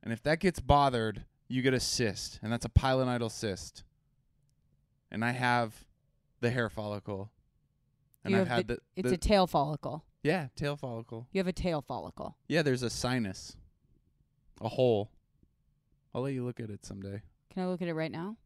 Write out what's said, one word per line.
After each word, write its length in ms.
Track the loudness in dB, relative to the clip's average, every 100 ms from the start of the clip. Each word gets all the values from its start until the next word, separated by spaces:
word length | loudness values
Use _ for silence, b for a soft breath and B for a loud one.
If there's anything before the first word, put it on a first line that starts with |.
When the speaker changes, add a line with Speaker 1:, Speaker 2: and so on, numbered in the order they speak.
Speaker 1:
And 100 | -6
if 80 | -6
that 160 | 0 2
gets 200 | 2 0
bothered, 640 | 6 6 8 4 0 -2 -10 _ _
you 140 | 2
get 100 | 2
a 60 | 2
cyst, 600 | 0 0 0 -2 -10 -8
and 100 | -4
that's 120 | -4 4
a 40 |
pilonidal 600 | 4 6 2 2 0 -2
cyst. 540 | -4 -6 -6 -10 -18 -20 _ _ _ _ _ _ _ _ _ _ _ _
And 140 | -2 -2
I 60 |
have 540 | 0 2 2 0 -6 -20 _ _ _ _ _
the 120 | 0
hair 180 | 0 -2
follicle. 640 | -4 -6 -6 -6 -8 -8 _ _ _ _ _ _ _ _ _
And 80 | 0
Speaker 2:
You 80 | 2
Speaker 1:
I've 60 | 4
Speaker 2:
have 100 | 0
Speaker 1:
had 100 | 0
Speaker 2:
the, 80 | -4
Speaker 1:
the, 60 | _ -4
Speaker 2:
it's 140 | 0
Speaker 1:
the 60 | 0
Speaker 2:
a 20 |
tail 300 | 4 6 6
follicle. 580 | 2 0 -2 -6 -10 -14 _
Speaker 1:
Yeah, 240 | 0 0 -2 -4
tail 200 | -4 -4
follicle. 520 | -6 -8 -10 -12 -6
Speaker 2:
You 80 | -2
have 80 | -2
a 60 |
tail 280 | -2 -2 -2
follicle. 560 | -4 -8 -8 -10 -12 -12 _
Speaker 1:
Yeah, 140 | 0
there's 220 | 2 2
a 60 | -2
sinus. 680 | -2 -2 -2 -2 -6 -14 -18 -20 _ _ _ _ _ _ _ _ -8
A 60 | -6
hole. 420 | 2 4 4 0 _ _ _ _ _ _ _ _ _ _
I'll 80 | -6
let 120 | -4
you 100 | -4
look 160 | -6 -6
at 100 | -10
it 160 | -10 -12
someday. 360 | -12 -10 -10 -12 _ _
Speaker 2:
Can 140 | -6
I 40 | -4
look 140 | -4
at 60 | -4
it 60 |
right 180 | -2 -4
now? 260 | -4 -8 -10